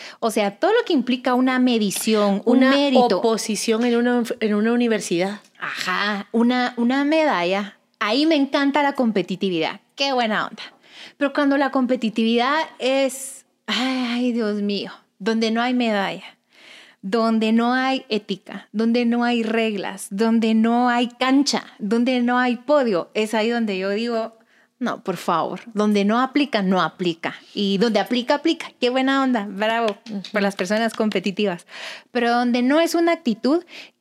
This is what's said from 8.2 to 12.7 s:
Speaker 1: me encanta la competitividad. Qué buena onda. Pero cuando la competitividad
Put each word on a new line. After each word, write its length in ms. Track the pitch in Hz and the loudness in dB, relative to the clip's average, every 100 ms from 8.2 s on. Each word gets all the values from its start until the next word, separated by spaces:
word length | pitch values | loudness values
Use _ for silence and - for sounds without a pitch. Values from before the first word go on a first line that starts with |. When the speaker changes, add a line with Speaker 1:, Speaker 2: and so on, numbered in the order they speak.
| 311 | 2
Speaker 1:
me 80 | 294 | 2
encanta 480 | 277 294 277 294 | 2 2 2 2
la 100 | 277 | 2
competitividad. 840 | 277 233 202 175 180 196 165 151 202 _ - | 2 0 0 -2 -2 -2 0 -2 -4 _ -4
Qué 180 | 277 | -2
buena 320 | 254 220 185 - | 0 0 0 -4
onda. 160 | - - - _ - - - | -8 -18 -20 _ -20 -20 -4
Pero 160 | 277 | -2
cuando 240 | 294 277 277 | 0 2 2
la 140 | 269 | 0
competitividad 840 | 262 247 254 226 - 226 233 254 311 311 | 0 0 0 0 0 2 2 2 0 -4